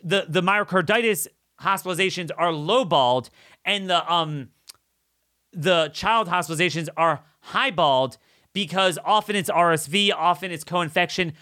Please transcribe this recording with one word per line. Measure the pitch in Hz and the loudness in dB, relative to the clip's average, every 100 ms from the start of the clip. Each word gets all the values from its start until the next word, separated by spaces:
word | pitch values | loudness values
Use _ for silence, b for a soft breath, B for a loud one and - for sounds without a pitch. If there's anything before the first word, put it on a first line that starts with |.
the, | 165 196 185 | -2 -2 0
the | 160 | 0
myocarditis | 180 208 208 185 165 214 233 202 - - _ _ | 2 0 0 0 2 2 2 -2 -4 -14 _ _
hospitalizations | 165 196 175 175 190 175 170 170 | -2 -2 -2 -2 -2 -2 -8 -2
are | 170 | -2
lowballed, | 160 151 233 214 151 127 127 117 b b b - | 0 0 0 2 2 4 2 -2 b b b -4
and | 202 190 | -4 0
the, | 175 160 | 0 2
um, | 170 160 147 123 _ - - _ _ _ _ _ _ _ | 0 0 -6 -10 _ -20 -20 _ _ _ _ _ _ _
the | 180 156 175 156 | -4 0 2 2
child | - 190 226 185 | -2 0 0 0
hospitalizations | 180 160 160 175 147 160 156 | -2 -2 0 0 -2 -6 0
are | 165 151 b b - | 0 0 b b -8
highballed | 202 262 175 156 131 131 - b b b | -2 -2 2 2 4 0 -4 b b b
because | 190 185 175 190 160 - | -8 -4 0 0 0 0
often | 214 208 202 | 0 2 -2
it's | - | -2
R | - 175 | 2 2
S | 160 147 | 2 0
V, | 190 202 | 0 2
often | 175 170 170 185 | 2 0 0 -4
it's | 170 - | -10 -4
co-infection. | 175 165 180 175 - 175 151 | -4 -2 0 0 -2 -4 -6